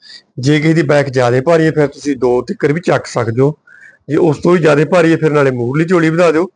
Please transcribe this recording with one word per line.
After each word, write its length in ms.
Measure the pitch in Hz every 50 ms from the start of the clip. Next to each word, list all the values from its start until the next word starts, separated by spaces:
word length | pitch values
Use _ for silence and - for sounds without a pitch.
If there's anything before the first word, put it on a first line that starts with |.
| _ - - - _ _ - 135
ਜੇ 220 | 123 143 151 151
ਕਿਸੇ 140 | 147 160 160
ਦੀ 80 | 143
ਬੈਕ 260 | 139 139 147 143 139 139
ਜ਼ਿਆਦਾ 320 | 123 131 123 120 123 127 127
ਭਾਰੀ 200 | 170 170 160 160
ਹੈ, 40 | 160
ਫਿਰ 160 | - 151 147
ਤੁਸੀਂ 300 | 135 - - - 147 135
ਦੋ 240 | 120 127 123 123 123
ਤੀਕਰ 300 | 120 - 196 - 123 139
ਵੀ 80 | 147 175
ਚੱਕ 260 | - - 147 123 -
ਸਕਦੇ 360 | - - 127 110 117 113 127
ਹੋ। 120 | 135 147 151 _ _ - - - - - _ _ _ -
ਜੇ 80 | 143
ਉਸ 220 | 165 175 160 139 -
ਤੋਂ 100 | - 170
ਵੀ 60 | 180 180
ਜ਼ਿਆਦਾ 260 | 156 156 147 147 156
ਭਾਰੀ 280 | 147 185 175 165 165
ਹੈ, 40 | 160
ਫਿਰ 160 | 156 156 151
ਨਾਲੇ 180 | 147 147 139 135
ਮੂਹਰਲੀ 340 | 127 120 120 120 135 156 170
ਝੋਲੀ 260 | 165 185 170 160 160
ਵਧਾ 200 | 160 170 180 165
ਦਿਓ, 160 | 147 160 185 - _